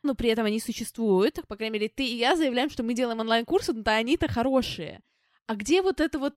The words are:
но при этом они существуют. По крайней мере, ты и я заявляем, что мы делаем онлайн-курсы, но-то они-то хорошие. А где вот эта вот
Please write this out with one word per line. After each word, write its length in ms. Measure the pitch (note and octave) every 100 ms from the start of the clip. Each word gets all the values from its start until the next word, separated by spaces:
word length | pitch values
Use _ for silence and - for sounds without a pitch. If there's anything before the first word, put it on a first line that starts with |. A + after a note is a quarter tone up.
но 100 | D4
при 140 | A#3+ A3+
этом 140 | A3+
они 140 | G#3+ A3
существуют. 800 | - - A3+ - A3+ F#3 A#3 - -
По 80 |
крайней 200 | G#3 A3 G#3+
мере, 80 | G#3+
ты 160 | -
и 120 | C4 A#3
я 180 | A#3+
заявляем, 340 | E4+ D4 A#3+ C#4
что 140 | -
мы 100 | A3+
делаем 260 | A#3+ B3 A3+
онлайн-курсы, 500 | A3+ A3+ A#3+ F#4 -
но-то 180 | A3 A3
они-то 360 | A3 A#3 E4+ -
хорошие. 720 | A#3+ B3 C4 - - D#3 - _ _ _ _ -
А 80 |
где 260 | G#3+ G#3 F4+
вот 200 | F#4+ -
эта 180 | D#4 D4
вот 140 | C#4